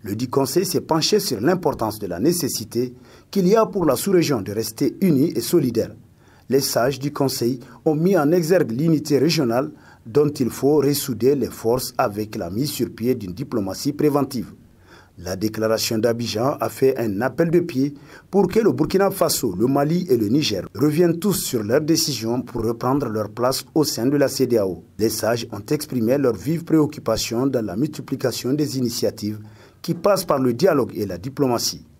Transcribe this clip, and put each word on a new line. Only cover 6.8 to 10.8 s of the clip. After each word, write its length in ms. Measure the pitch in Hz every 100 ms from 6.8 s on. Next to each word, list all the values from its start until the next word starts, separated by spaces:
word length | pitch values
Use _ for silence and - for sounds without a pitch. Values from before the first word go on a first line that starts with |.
| 120 127
du 120 | 139
conseil 460 | 143 135 131 117 131 - -
ont 120 | - 151
mis 200 | 175 190
en 140 | 143
exergue 400 | 175 156 185 131
l'unité 480 | 113 165 156 - 139
régionale 540 | 127 156 131 117 151 - - - -
dont 220 | 110 151
il 220 | 147 117
faut 260 | - 135
ressouder 580 | 151